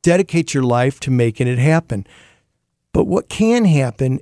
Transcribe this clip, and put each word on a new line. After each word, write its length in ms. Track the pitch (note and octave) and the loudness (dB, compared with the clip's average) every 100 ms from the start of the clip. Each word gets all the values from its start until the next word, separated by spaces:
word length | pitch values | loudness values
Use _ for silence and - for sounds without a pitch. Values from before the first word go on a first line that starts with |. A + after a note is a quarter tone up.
dedicate 520 | E3+ F3+ F#3+ E3 D#3+ | 2 2 0 -2 -2
your 80 | C#3 | -2
life 380 | B2+ A#2+ C3 - | 0 0 0 -2
to 100 | - | -2
making 380 | B2+ A#2 A2 B2 | 0 0 0 -4
it 100 | B2 | 0
happen. 480 | C#3 D#3+ E3 G#2+ F#2+ - _ _ _ _ _ _ _ | 2 0 -2 -10 -10 -20 _ _ _ _ _ _ _
But 140 | F3 - | -2 0
what 240 | F#3 - | -2 -4
can 340 | - A3 A#3+ | -2 0 2
happen 560 | G#3 D3 C3 - C3 B2+ | 2 2 0 -4 -4 -4